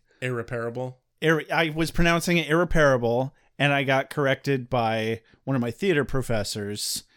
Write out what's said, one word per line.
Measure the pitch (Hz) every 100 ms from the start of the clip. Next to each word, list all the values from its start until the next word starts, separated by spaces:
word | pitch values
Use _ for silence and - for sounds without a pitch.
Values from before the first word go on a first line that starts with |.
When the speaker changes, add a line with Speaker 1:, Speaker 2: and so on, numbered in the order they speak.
| _ _
Speaker 1:
Irreparable? | 127 120 113 120 117 120 127 127 _ _
Speaker 2:
Ir-, | 156 160 151
I | 160 165
was | 156 165
pronouncing | - 170 170 180 170
it | 147
irreparable, | 160 175 165 143 131 117 120 135 - _ -
and | 143
I | 139
got | 135 135 139
corrected | - 135 135 139 135 120
by | 123 113 110 110 113 - _
one | - 135
of |
my | 120
theater | - 196 151 123
professors. | 131 120 117 117 110 101 104 - - -